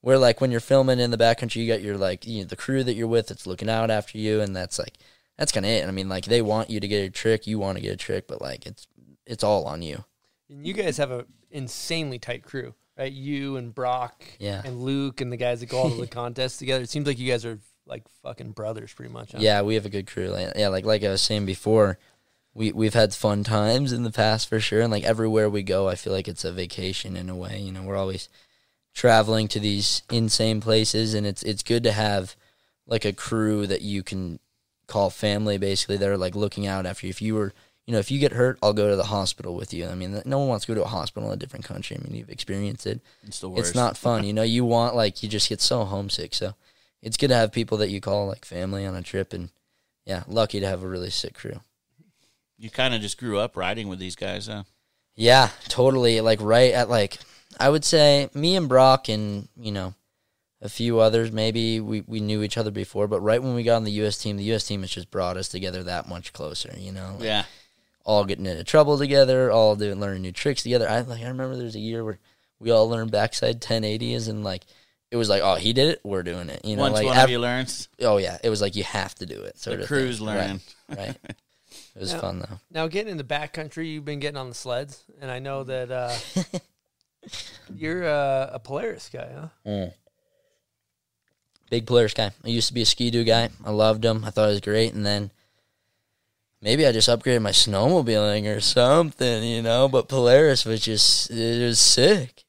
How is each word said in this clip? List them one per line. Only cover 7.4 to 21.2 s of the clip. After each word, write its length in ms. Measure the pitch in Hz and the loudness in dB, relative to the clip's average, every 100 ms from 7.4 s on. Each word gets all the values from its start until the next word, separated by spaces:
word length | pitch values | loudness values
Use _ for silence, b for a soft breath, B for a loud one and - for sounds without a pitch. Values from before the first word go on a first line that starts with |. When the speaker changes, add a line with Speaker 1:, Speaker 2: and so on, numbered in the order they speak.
| - | 0
Speaker 1:
you 100 | 107 | -4
wanna 220 | 98 92 | -4 -4
get 140 | 101 | -6
a 20 | 95 | -8
trick, 320 | - 95 - | -6 -6 -6
but, 120 | - | -10
like, 260 | 65 65 - | -10 -12 -16
it's, 200 | - - _ _ 69 | -20 -20 _ _ _
it's 180 | _ 113 | _ -2
all 220 | 104 101 | 0 2
on 180 | 76 80 | 0 -8
you. 220 | 82 71 - _ _ _ _ | -10 -12 -16 _ _ _ _
Speaker 2:
And 160 | 143 | -14
you 100 | 156 | -10
guys 240 | 190 185 147 | -4 -4 -2
have 120 | 139 | -4
a 160 | 123 123 _ _ | -4 -12 _ _
insanely 680 | 151 127 - - 165 151 123 | -12 -12 -10 -6 -4 -4 -8
tight 240 | - 123 | -8 -10
crew, 280 | - 135 123 - _ - | -8 -12 -12 -16 _ -10
right? 140 | 135 | -10
You 460 | 139 135 143 139 135 | -8 -8 -6 -6 -8
and 180 | 120 | -10
Brock 480 | 113 127 127 120 _ - - | -6 -4 -4 -6 _ -20 -10
Speaker 1:
Yeah. 240 | 101 98 | -8 -6
Speaker 2:
and 160 | 113 123 | -8 -8
Luke 400 | 127 139 139 120 | -4 -2 -4 -6
and 120 | 127 | -8
the 40 | 120 | -4
guys 220 | 123 120 | -2 -4
that 120 | 117 | -4
go 80 | 127 | 0
all 120 | 131 | 0
to 60 | 117 | -2
the 100 | 120 | -8
Speaker 1:
<laughs> 160 | 120 | -8
Speaker 2:
contests 360 | 120 120 127 - | -8 -6 -6 -6
together. 260 | 127 131 | -2 -2
It 60 | 123 | -2
seems 180 | 147 143 | -4 -4
like 100 | 123 | -2
you 100 | 127 | -2
guys 160 | 120 | -2
are, 140 | 117 110 _ _ | -2 -12 _ _
like, 200 | _ 113 _ _ | _ -16 _ _
fucking 300 | - 123 - | -16 -14 -14
brothers 400 | 107 107 110 110 | -10 -8 -8 -14
pretty 200 | - 123 | -18 -16
much, 200 | 117 113 | -14 -14
huh? 60 | - | 2
Speaker 1:
Yeah, 220 | 107 101 | 4 4
we 120 | 101 | 2
have 120 | 110 101 | 0 -2
a 40 | |
good 160 | 98 95 | -8 -8
crew. 220 | - 92 | -6 -4
Like, 240 | 95 92 | -4 -6
yeah, 140 | - 101 | 0 0
like, 160 | 95 | 0
like 180 | 104 107 | 0 0
I 60 | 104 | 2
was 140 | 95 | 0